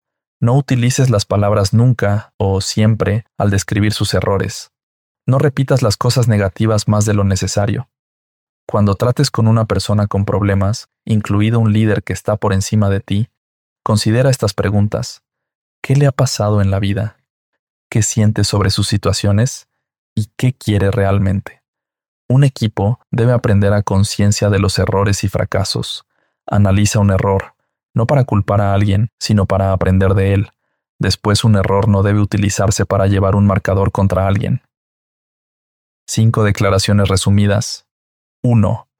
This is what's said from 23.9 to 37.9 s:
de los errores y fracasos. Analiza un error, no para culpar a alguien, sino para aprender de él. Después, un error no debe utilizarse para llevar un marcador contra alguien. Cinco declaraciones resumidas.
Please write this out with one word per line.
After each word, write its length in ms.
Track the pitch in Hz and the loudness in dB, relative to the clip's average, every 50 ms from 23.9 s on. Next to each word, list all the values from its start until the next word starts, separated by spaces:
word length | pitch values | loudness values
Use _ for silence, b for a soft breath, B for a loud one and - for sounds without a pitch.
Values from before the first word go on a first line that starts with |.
| 98 95 101 - - - 101 101 101 - 107 101 | 0 0 0 -2 -2 0 0 0 2 2 0 0
de 100 | 104 98 | 2 2
los 200 | 101 92 - - | 0 0 0 -2
errores 460 | 92 - - 98 101 101 98 - - | -2 0 0 0 0 0 0 -2 -4
y 20 | |
fracasos. 760 | 95 - - 107 - - 98 90 - - 58 60 - - - _ _ _ _ _ _ _ _ - | -4 -4 -4 -4 -2 -4 -4 -4 -4 -4 -6 -6 -8 -12 -14 _ _ _ _ _ _ _ _ -10
Analiza 520 | - - 104 101 95 95 104 104 - - 107 | -4 0 2 2 2 2 2 0 0 0 2
un 120 | 101 101 | 2 2
error, 440 | 95 92 - 101 98 98 - - _ _ _ _ _ _ _ _ - | 2 0 0 0 0 -2 -4 -8 _ _ _ _ _ _ _ _ -4
no 140 | - 113 | -2 0
para 160 | - 151 139 127 | 0 2 0 0
culpar 380 | - 113 101 - - 101 104 | 0 0 -2 0 0 0 0
a 120 | 101 98 98 | 0 0 0
alguien, 360 | 98 104 104 98 101 120 - _ - | 0 0 0 0 0 -2 -4 _ -10
sino 260 | - - 107 104 95 | -2 0 0 0 2
para 280 | - 98 95 98 95 95 | 0 0 0 0 0 0
aprender 400 | 90 - 92 95 95 95 95 95 | 0 0 0 2 2 2 2 2
de 200 | 95 95 98 98 | 0 0 0 0
él. 180 | 101 107 - _ _ _ _ _ _ _ _ _ | 0 -2 -4 _ _ _ _ _ _ _ _ _
Después, 460 | - - 98 - - - 107 101 - - | -6 -4 -4 -4 -2 -2 0 0 2 2
un 120 | 113 107 | 2 2
error 340 | 98 95 98 98 101 104 110 | 2 2 0 0 0 2 2
no 140 | 101 98 98 | 2 2 2
debe 180 | 101 101 104 | 0 2 0
utilizarse 640 | 104 - - 95 98 98 - - 101 107 - - 98 | 0 0 0 -2 -2 -2 -2 -2 -2 -2 0 -2 -2
para 220 | - 98 98 95 | -2 0 0 2
llevar 280 | 98 101 98 98 95 101 | 2 2 2 0 2 2
un 100 | 101 101 | 2 2
marcador 460 | 101 95 101 - - 95 98 98 95 | 2 2 0 0 0 0 0 0 0
contra 360 | - - 98 98 90 92 95 | 0 0 0 0 2 2 2
alguien. 340 | 98 98 104 - 98 131 - _ _ _ _ _ _ _ _ _ _ _ _ _ _ _ _ _ _ _ _ _ _ _ _ _ _ _ _ _ | 2 0 0 0 -2 -4 -4 _ _ _ _ _ _ _ _ _ _ _ _ _ _ _ _ _ _ _ _ _ _ _ _ _ _ _ _ _
Cinco 360 | - - 113 110 113 - 113 107 | -8 -2 0 2 2 2 2 0
declaraciones 640 | 104 101 - 101 98 95 95 - - 101 104 101 92 | 0 0 0 0 0 0 0 0 0 2 2 2 2
resumidas. 760 | 95 95 - 95 101 101 101 101 101 107 - - - - _ _ | 0 0 0 2 2 2 2 2 0 0 -2 -6 -10 -14 _ _